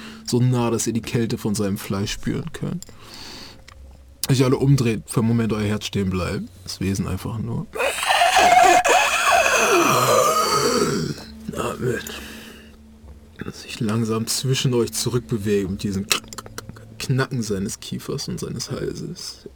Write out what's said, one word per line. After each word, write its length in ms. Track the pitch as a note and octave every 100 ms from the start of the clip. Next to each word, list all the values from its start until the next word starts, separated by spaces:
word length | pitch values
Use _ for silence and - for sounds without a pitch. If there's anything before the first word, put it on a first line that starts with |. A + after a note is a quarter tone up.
| - - -
So 140 | B2
nah, 300 | B2+ B2 A#2
dass 160 | A2+ A#2
ihr 60 |
die 80 | A2
Kälte 360 | - B2+ A2+ A#2+
von 160 | A2+
seinem 240 | G2+ G2+ G2+
Fleisch 340 | - G2 G#2+
spüren 400 | - A#2 A2+ D#3
könnt. 320 | - - F3 - - - - - - - - - - - - - - -
Euch 140 | B2+
alle 120 | B2+ C3
umdreht, 460 | C#3 C#3 A#2 G#2+ -
für 140 | -
einen 80 | A2+
Moment 240 | A#2 A2
euer 160 | G#2+ G#2
Herz 160 | G#2+
stehen 260 | - - F#2+
bleibt. 380 | F#2 E2 F#2+ A3+ -
Das 160 | - -
Wesen 260 | F#2 G2 E2+
einfach 320 | F2+ - A2+
nur 280 | A2+ - - - C#5 - - - F5 F#5+ - F5+ F#4 F4 - F#5 - - - F#5+ C#5 A4+ G#4 F4+ D#4+ - - - - - - - - A#3+ - - - - - - - -
atmet. 480 | - - - - - - - - - - - - - - - - - - -
Sich 280 | - - -
langsam 460 | A2 A2+ A2 A2+ A2+
zwischen 460 | - C3 C3+ C3+
euch 180 | A#2+ A2
zurückbewegt 760 | - A#2+ A#2+ - A2+ G#2 G2+ F#2
mit 120 | G2+
diesem 240 | G#2+ F#2+ G2+ - - - - - - - - -
Knacken 440 | - B2+ C3+ C3
seines 380 | A2 G2 G2+ -
Kiefers 480 | - F#3 - C#3+ -
und 100 | F3
seines 320 | - B2 -
Halses. 800 | - - - - - - - -